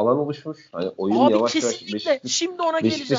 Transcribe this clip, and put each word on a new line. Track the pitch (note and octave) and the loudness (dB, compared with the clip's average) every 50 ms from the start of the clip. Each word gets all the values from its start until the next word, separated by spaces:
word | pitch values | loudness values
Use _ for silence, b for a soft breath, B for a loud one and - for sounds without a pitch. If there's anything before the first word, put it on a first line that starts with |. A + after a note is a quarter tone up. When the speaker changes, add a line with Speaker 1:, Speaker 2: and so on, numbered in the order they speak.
Speaker 1:
alan | G#2+ A#2 C3 D3 | 2 2 2 2
oluşmuş. | D3 C#3+ D3 D3 - D#3 D#3 - - _ | 0 -4 -6 -10 -10 -14 -14 -14 -16 _
Hani | - E2+ F2+ F#2+ | -8 -6 -6 -6
oyun | - - F#2+ G2+ G#2+ | -4 -4 -2 0 4
Speaker 2:
Abi | A#2+ B2+ A#2+ | 4 4 6
Speaker 1:
yavaş | G#2+ G#2+ A#2 A#2+ - | 6 4 2 2 0
yavaş | D#4+ - A#2 A2 - | 0 -2 -2 -4 -6
Speaker 2:
kesinlikle. | - - G#3 - - D#4+ | -8 -8 -8 -4 0 0
Speaker 1:
Beşiktaş-, | C#4+ C4 - B3+ | -2 -2 -2 -4
Speaker 2:
Şimdi | - - E4+ F4+ F4+ F4 | -4 -2 -2 -4 -4 -2
ona | F4 E4 D#4+ D#4+ | -2 0 0 2
Speaker 1:
Beşiktaş'ın | - - D#4+ D4 C#4 B3+ C#3 | 0 0 0 0 -2 -2 -2